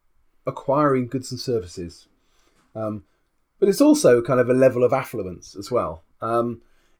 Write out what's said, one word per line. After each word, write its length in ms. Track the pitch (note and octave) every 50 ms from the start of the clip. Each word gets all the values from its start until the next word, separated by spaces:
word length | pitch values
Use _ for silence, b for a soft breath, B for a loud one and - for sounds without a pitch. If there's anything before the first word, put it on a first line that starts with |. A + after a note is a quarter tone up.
| _ _ _ _ _ _ _ _ -
acquiring 640 | C3+ C3+ - - - C3+ D3 D3+ C#3+ C3+ C3 B2
goods 240 | A#2 - C3 - -
and 80 | B2 A#2+
services. 680 | - C3 A#2+ G#2+ F2+ E2+ - F#2 F2 E2 - - _ _ _ _ _ _ _ _ _ _ _ _ _ _ -
Um, 300 | A2 A2 G#2+ G#2+ G#2 - _ _ _ _ _ _ _ _ _ _ -
but 100 | F#3+ G3+
it's 100 | F#3+ -
also 420 | C#4+ D4+ D4 D4 - C#3 B2 A#2+
kind 200 | A#2 - C3 B2+
of 80 | B2 A#2+
a 40 | B2+
level 300 | B2+ C3 C3 A#2 B2 B2
of 80 | A#2+
affluence 640 | C3+ C3 - - - A2 F#2+ F#2 E2+ - - - -
as 160 | G2 G2+ -
well. 320 | B2 A2 F#2 D#2 E2 - _ _ _ -
Um, 400 | A2 A2+ A#2 A#2+ A#2 A#2+ A2+ - _ _ _ _ _ _ _